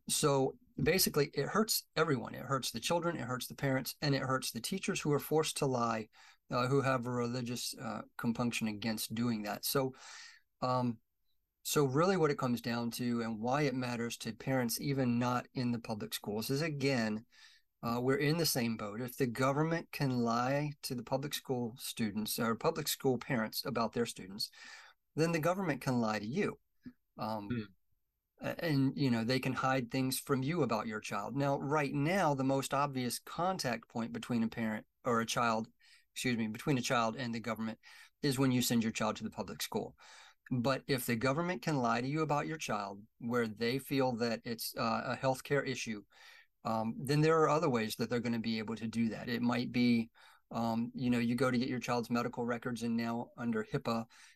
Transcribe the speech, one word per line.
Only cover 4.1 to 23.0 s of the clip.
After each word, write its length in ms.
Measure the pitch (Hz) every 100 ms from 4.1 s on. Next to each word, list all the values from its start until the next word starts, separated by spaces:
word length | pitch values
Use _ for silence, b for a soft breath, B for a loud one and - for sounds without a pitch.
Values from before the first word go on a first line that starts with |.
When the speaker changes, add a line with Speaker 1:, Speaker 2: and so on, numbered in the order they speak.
Speaker 1:
it 80 | 139
hurts 300 | 135 127 -
the 100 | 113
teachers 380 | - 190 - 185
who 120 | 151
are 80 | 143
forced 380 | - 151 156 -
to 80 | 139
lie, 420 | 127 117 113 110 B B B -
uh, 160 | 127 127
who 140 | 139
have 240 | 135 131 120
a 60 |
religious, 640 | 123 120 127 120 123 - -
uh, 200 | 113 107 - -
compunction 500 | 120 113 120 - 110
against 460 | 104 113 107 -
doing 300 | 113 120 110
that. 220 | 104 101 -
So, 280 | 143 131 B B B B B _ -
um, 360 | 127 127 123 113 _ _ _ _ _ _
so 200 | - 151
really 320 | 139 135 180 185
what 160 | 151
it 60 | 143
comes 240 | 131 120
down 300 | 120 117 117
to 300 | - 120 117
and 180 | 113 107
why 220 | 117 143
it 120 | 143 127
matters 400 | 123 117 117 -
to 120 | 117
parents, 480 | - 139 131 120 -
even 400 | 143 135 127 120
not 260 | 123 123 -
in 200 | 135 123
the 60 | 120
public 340 | 117 107 -
schools, 360 | - - 104 113
is, 120 | 139
again, 640 | 165 143 135 127 110 107 - B B B _ _
uh, 160 | 120 120
we're 140 | 127 139
in 220 | 143 170
the 80 | 156
same 300 | 135 117 110
boat. 260 | 104 107
If 160 | 135 -
the 100 | 131
government 600 | 113 135 139 160 165 -
can 280 | - 139 123
lie 480 | 117 117 127 143 151 143
to 120 | - 120
the 80 |
public 300 | 113 135 147
school 420 | - - 123 117 135
students 640 | - - 110 104 107 -
or 160 | 113 110
public 320 | 160 160 147
school 300 | -